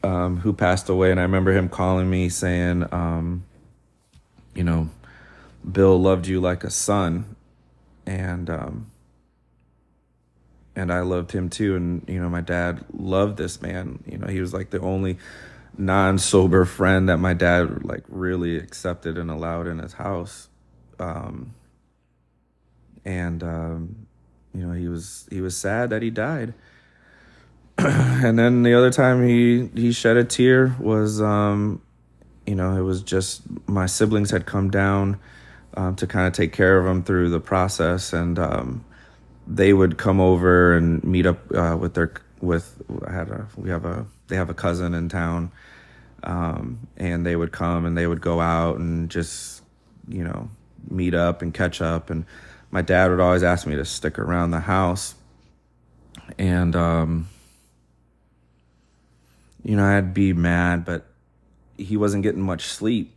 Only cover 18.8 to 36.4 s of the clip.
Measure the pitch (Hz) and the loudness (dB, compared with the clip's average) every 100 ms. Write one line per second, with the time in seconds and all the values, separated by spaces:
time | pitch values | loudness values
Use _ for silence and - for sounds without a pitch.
18.8 | 92 87 85 82 85 78 82 85 85 82 | -8 -6 -8 -8 -8 -6 -6 -6 -6 -8
19.8 | 82 - 92 92 87 - - _ _ _ | -12 -10 -6 -6 -8 -14 -20 _ _ _
20.8 | _ _ 90 76 92 - 64 - _ _ | _ _ -10 -8 -10 -12 -14 -18 _ _
21.8 | _ _ _ _ _ _ _ _ _ _ | _ _ _ _ _ _ _ _ _ _
22.8 | _ - 98 90 87 85 85 82 82 82 | _ -16 -8 -6 -6 -6 -6 -6 -6 -8
23.8 | 85 110 107 _ _ _ _ 92 87 87 | -10 -14 -20 _ _ _ _ -10 -8 -6
24.8 | 87 85 85 - - 98 92 87 98 110 | -6 -8 -10 -16 -12 -8 -6 -6 -4 -2
25.8 | 120 110 113 110 117 160 120 117 _ _ | -2 -2 -4 -4 -4 -4 -8 -12 _ _
26.8 | _ _ _ _ _ _ _ _ _ - | _ _ _ _ _ _ _ _ _ -2
27.8 | - - 127 127 123 113 117 123 120 120 | 2 4 2 4 4 4 4 6 6 8
28.8 | 127 123 127 127 123 120 120 120 123 - | 6 6 4 6 4 6 6 4 0 0
29.8 | 120 117 117 117 120 - 127 127 131 127 | 0 2 4 4 4 4 6 6 4 2
30.8 | - 110 107 107 107 104 104 101 104 95 | 0 2 2 0 2 2 2 2 0 -4
31.8 | _ _ _ _ - - - 98 92 95 | _ _ _ _ -20 -14 -4 -2 0 0
32.8 | 92 92 104 95 95 - - - - 98 | 0 -2 -2 -2 -2 -8 -12 -12 -4 0
33.8 | 92 - 110 107 101 95 87 101 98 98 | 0 2 2 2 0 -2 -2 -2 0 0
34.8 | 98 98 98 98 - - - - - - | 2 2 0 -4 -8 -20 -20 -20 -14 -6
35.8 | 92 92 92 104 92 87 | -6 -4 -4 0 -2 0